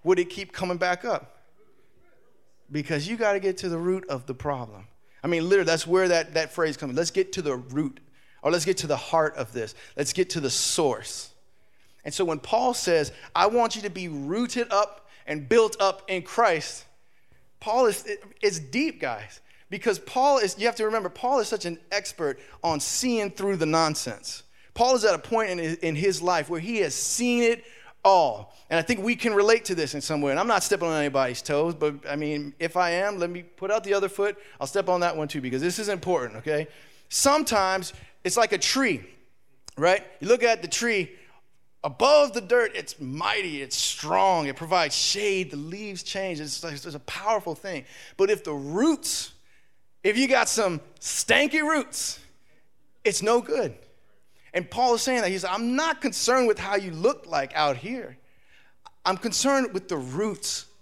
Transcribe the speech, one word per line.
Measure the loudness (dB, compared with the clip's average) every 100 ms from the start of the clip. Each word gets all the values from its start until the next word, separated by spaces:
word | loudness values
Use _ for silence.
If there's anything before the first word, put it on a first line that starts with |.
would | 2 2
it | 2
keep | -6 -12
coming | -6 -4 0
back | 0 -2
up? | -2 -4 -6 -20 -20 -20 -20 -20 -20 -20 -20 -20 -20 -20 -20 -20 -8
Because | -8 -2 -4 -2
you | 0
gotta | 2 2
get | 0 -2
to | -4
the | -2
root | -2 -2 -2
of | -8 -6
the |
problem. | -8 -4 -6 -6 -14 -20 -20 -20 -8
I | -2
mean, | -2 4
literally, | 4 4
that's | 0 2
where | 2 4
that, | 2 2
that | -2 -4
phrase | -2 -2 -2
comes. | -4 -2
"Let's | -2
get | 0 -2
to | -2
the | -4 -4
root," | -4 -4 -4 -6 -20 -20 -20 -4
or, | 0
"Let's | 2
get | 2 0
to | 0
the | -2
heart | 2 2 2 0
of | -6
this. | -6 -8 -10 -16 -6
Let's | -4
get | 0 0
to | 0
the | -2
source." | 0 0 2 2 0 -6 -12 -14 -18 -20 -20 -20 -20 -20 -16 -10
And |
so | -2
when | -2 -2
Paul | 0 2 2
says, | 0 2 2 2 -4 -4
"I | 4 4
want | 4 2 0
you |
to | -6
be | -8 -8
rooted | -6 -4 -2 -2 -2 0
up | 2 0 -4 -20 -20 -10
and | -8 2
built | 4 4 4
up | 0 0 -4
in | -6
Christ," | -4 2 2 2 -2 -12 -16 -20 -20 -20 -20 -20 -20 -12
Paul | -2 2 4
is, | 2
it, | -6 -12 -12 -2
it's | -2 -2
deep, | -4 -2 -2 -2
guys, | -6 -6 -10 -20 -20 -20 -12
because | -4 0 0
Paul | -2 2 4 4
is, | 2 0
you | 0
have | 0
to |
remember, | 0 0 -4
Paul | -4 0 0
is | 0
such | -2
an | -4 -8 -4
expert | -4 -4 -4 -4 -4 -10 -6
on | -2 -2
seeing | -2 -2 0 0 -2
through | -4 -2 0
the | 2
nonsense. | 4 4 0 -6 -8 -12 -14 -16 -20 -20
Paul | 0 4 6
is |
at | 4
a | 2
point | 0 0 0
in | -2
his, | -4 -2
in | -2 0
his | 0 0
life | 2 0 0
where | -4
he | -4 -2
has | -2
seen | -2 -4 0 0 2
it | 2 0 -6 -20 -20 0
all. | 6 6 4 0 -10 -20 -2
And | -2
I |
think | 0 -2
we | 0
can | 0 2
relate | 4 6 4 2
to |
this | -2 -2
in | -4
some | -4 -2
way. | 0
And | 0
I'm | 2
not | 2
stepping | 2 0 0
on | 0
anybody's | 0 0 0 -2
toes, | -2 0 0
but, | 0 -2 -2 -8
I | -6
mean, | -4 -4 -8 -6
if | -4 0
I | 0
am, | 0 -2 -2
let | -4
me | -6
put | -14 -10 -2
out | -2
the | 0
other | 0 0
foot. | -2 -2 -4 -14 -10
I'll | -4
step | -2 0
on | 2
that | 0 -2
one | -4
too, | -6
because | -4 -2
this | -2 -4
is | -4
important, | -4 -2 -2 -2 -8
okay? | -4 -4 -4 -12 -20 -20 -6
Sometimes | 0 4 2 2 2 2 0 -4 -12 -20 -10
it's | -4 2
like | 2
a | 2
tree, | 0 2 2 0 -6 -20 -20 -20 -20 -20 -20 0
right? | 4 4 0 -10
You | 0
look | 2
at | 4 2
the | 0
tree, | -2 0 0 -2 -8 -20 -20 -20 -20 -20 -10
above | -8 2 6 8 6
the | 0
dirt, | 0 2 2
it's | -4 -12 -10
mighty, | -10 -4 -2 0 -2 -6
it's | -6 -4
strong, | -4 -4 0 4 4 4 0
it | -6
provides | 0 2 2 0
shade, | 0 0 0 0 -2
the | -8
leaves | -10 -10 -10 -10
change, | -10 -6 -6 -6
it's, | -8 -8
it's, | -8 -10
it's | -12 -14
a |
powerful | -10 -6 0 0 -2
thing. | -8 -8 -8 -10 -20 -20 0
But | 2
if | 2
the | -2
roots, | -8 -4 0 2 2 -2 -6 -6 -14 -20 -20 -20 -20 -20 -4
if | 0 2
you | 4
got | 4 4
some | 2 0 -2 -8 -14
stanky | -8 -6 2 2 4 2
roots, | 2 0 0 -6 -8 -8 -16 -20 -20 -20 -20 -20 -20 -2
it's | -2 0
no | 2 2
good. | 2 -2 -2 -6 -18 -20 -20 -20 -20 -20 -8
And | -6 -6
Paul | 0 2
is | 2
saying | 2 0
that. | 0
He's | -2
like, | -2
"I'm | -2 0
not | 0 0 0
concerned | -2 -2 2 4 4
with | 2
how | 0 -2
you | -2
look | 0 0 0 -2
like | -2 -2 2
out | 2 0
here. | -4 -8 -10 -16 -20 -20 -20 -20 -20 -20 -20 -4
I'm | -2 0
concerned | -2 0 2 2 2
with | -4 -4
the | -6
roots. | -4 -2 -2 -2 -6 -8 -10 -20